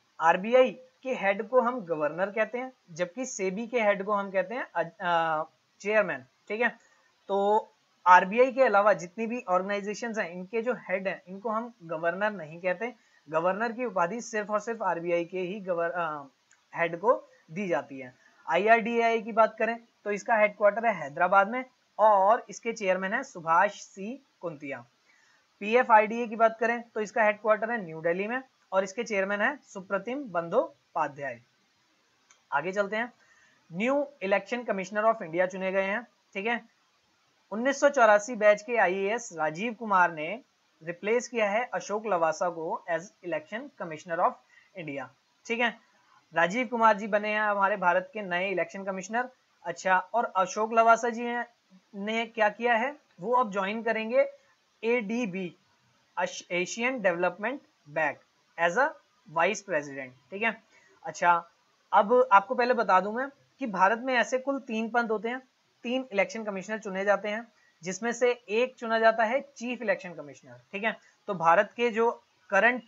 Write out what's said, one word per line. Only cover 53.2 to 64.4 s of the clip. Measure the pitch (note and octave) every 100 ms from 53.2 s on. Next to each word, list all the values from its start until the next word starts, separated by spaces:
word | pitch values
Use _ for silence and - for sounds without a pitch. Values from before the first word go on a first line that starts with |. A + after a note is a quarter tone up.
वो | G3
अब | B3 A3
ज्वाइन | G3 F#3+ A3+
करेंगे | A3+ A3 A3 C4 C#4 - _ _ _ _
एडीबी, | A3 B3 G3 A#3 A3 F#3+ F3 - _ _ _ _ _ -
अश-, | F3+ - -
Asian | F3+ F3+ A3+ B3 C4
Development | F#3+ E3+ F3+ F#3+ G#3+ C#4 - _ D3
Bank | D#3 D3+ C3 _ _ _ -
as | E3+ G3+
a | D4+ D#4+ _ _ -
vice | D#3+ F3+ G#3+
president, | - D#3 D3 C3+ C3 - _
ठीक | G3
है। | A3+ A3 _ _ _ _
अच्छा, | E3 - F3 E3+ F3 _ _ _ _
अब | G3 G#3 B3 B3+
आपको | - -
पहले | B3 A#3+
बता | A#3 G3 F#3
दूं | G3
मैं | A#3 C#4 - _ -
कि | C4
भारत | F#3 F#3+ A3+
में | C4
ऐसे | B3 G#3+
कुल | B3+